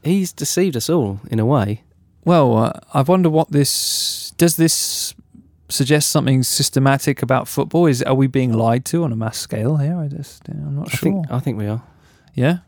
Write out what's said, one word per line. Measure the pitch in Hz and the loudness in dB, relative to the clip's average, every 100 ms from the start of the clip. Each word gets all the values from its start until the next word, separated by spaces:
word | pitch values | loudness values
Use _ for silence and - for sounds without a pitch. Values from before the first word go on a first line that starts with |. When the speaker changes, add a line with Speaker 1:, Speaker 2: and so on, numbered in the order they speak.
Speaker 1:
he's | 147 196 180 | 0 0 -2
deceived | - 143 - 190 127 | -6 -4 0 0 -2
us | - | 0
all | 165 107 98 - | 0 0 -4 -4
in | 110 | -2
a | 110 | 2
way. | 143 104 107 _ _ _ _ - | 2 0 -4 _ _ _ _ 2
Speaker 2:
Well, | 175 135 110 | 4 4 4
uh, | 113 - _ | 0 -4 _
I | - | -2
wonder | 135 185 170 | 2 4 4
what | 156 - | 2 2
this, | 143 139 - - - - - - - | 0 0 -2 -4 -4 -4 -8 -12 2
does | 170 160 | 2 4
this | 160 - - - - - _ - _ _ _ | 0 0 -4 -6 -8 -12 _ -20 _ _ _
suggest | - 127 151 - | -4 2 2 2
something | 156 131 131 | 0 2 2
systematic | 127 - 147 - 135 139 - 135 | 2 -2 0 2 2 2 0 -2
about | 123 127 - | 0 0 0
football? | - 139 165 170 | -4 -2 2 2
Is, | 123 | 2
are | - | 0
we | 131 135 | 2 2
being | 135 127 | 2 0
lied | 113 113 120 - | 2 2 2 0
to | 131 | -2
on | 123 | -2
a | 113 | -2
mass | 110 - | -4 -6
scale | - 110 113 156 | -8 -4 0 0
here? | 143 175 | -2 -2
I | 147 | -6
just, | 139 139 - - | -8 -12 -16 -14
uh, | |
I'm | 151 147 143 | -10 -6 -6
not | - | -6
Speaker 1:
I | |
Speaker 2:
sure. | - 185 196 | -2 -2 -2
Speaker 1:
think, | 156 | -2
I | 120 | -4
think | 139 107 | -4 -4
we | 104 | -4
are. | 110 - _ _ _ _ | -4 -8 _ _ _ _
Speaker 2:
Yeah? | - 131 175 | 0 0 0